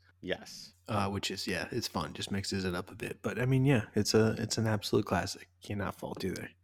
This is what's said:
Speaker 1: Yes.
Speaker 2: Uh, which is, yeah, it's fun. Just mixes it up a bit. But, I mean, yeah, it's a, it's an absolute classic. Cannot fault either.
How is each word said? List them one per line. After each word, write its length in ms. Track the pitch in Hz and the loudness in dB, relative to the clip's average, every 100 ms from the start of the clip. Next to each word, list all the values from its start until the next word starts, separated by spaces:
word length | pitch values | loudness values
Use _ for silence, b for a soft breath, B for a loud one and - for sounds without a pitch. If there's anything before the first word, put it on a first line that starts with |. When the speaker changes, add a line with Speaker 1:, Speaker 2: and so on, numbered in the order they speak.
| b _ | b _
Speaker 1:
Yes. 500 | 90 - - - - _ - | -4 -4 -4 -16 -18 _ -4
Speaker 2:
Uh, 200 | 104 98 | 0 0
which 220 | 101 - | 0 -4
is, 160 | 95 - | -4 -4
yeah, 200 | 90 78 | -4 -2
it's 160 | 117 - | -4 -2
fun. 260 | - 82 | -4 -4
Just 160 | 90 - | -6 -4
mixes 340 | 98 95 98 | -2 -2 -2
it 100 | 92 | -2
up 160 | 90 90 | -2 -6
a 40 | |
bit. 240 | 98 98 - | -8 -8 -6
But, 180 | 110 98 | -4 0
I 60 | |
mean, 220 | 127 131 135 | 4 6 6
yeah, 160 | 131 - | 4 4
it's 200 | - 104 | 0 4
a, 200 | 110 110 110 | 6 6 4
it's 180 | 110 - | -2 0
an 100 | 110 | 2
absolute 380 | 104 - 117 | 0 2 2
classic. 440 | 107 - - - - _ | 2 0 0 -8 -14 _
Cannot 320 | - - - | -8 -4 -4
fault 300 | - 131 - | -6 -8 -4
either. 240 | - - - - | -4 -4 -8 -14